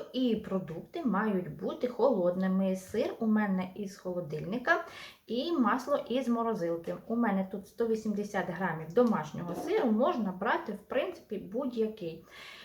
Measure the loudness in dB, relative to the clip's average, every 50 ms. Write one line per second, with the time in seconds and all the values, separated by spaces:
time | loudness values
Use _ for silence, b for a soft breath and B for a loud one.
0 | -2 -2 0 2 2 4 4 2 0 0 -2 -2 -2 -4 -6 -8 -10 -8 -6 -2
1 | 0 2 2 2 2 2 2 0 0 -4 -6 -6 -4 -4 -2 -2 -2 -2 2 4
2 | 4 4 6 4 4 2 2 2 2 2 4 4 4 2 0 0 -4 -4 -2 0
3 | 0 0 -2 -2 2 2 4 4 4 2 2 0 -2 -4 -6 -8 -8 -8 -8 -10
4 | -8 -6 -4 -4 -4 -4 -6 -6 -4 -4 -4 0 2 2 2 2 0 B B B
5 | B B B B B -6 -4 -2 -2 0 2 2 4 4 2 2 0 0 0 0
6 | 0 0 0 0 2 2 0 2 2 0 0 0 0 0 0 -2 -2 -6 -8 -6
7 | -6 -2 0 2 2 2 2 2 0 -2 -4 -8 -10 -8 -4 -2 0 0 0 0
8 | 0 -2 -2 -2 -2 -2 -2 -2 -2 -2 -2 -2 -2 -2 -2 -4 -6 0 4 4
9 | 6 6 4 2 0 -4 -6 -6 -6 -4 -4 -4 -2 0 2 2 4 4 4 4
10 | 4 4 2 2 0 -2 -2 0 0 0 0 0 0 -4 -8 -8 -6 -2 0 0
11 | 0 0 -4 -8 -10 -8 -8 -8 -6 -6 -4 -4 -2 -2 0 0 0 0 -2 -4
12 | -8 -8 -8 -10 -14 B B B B B B B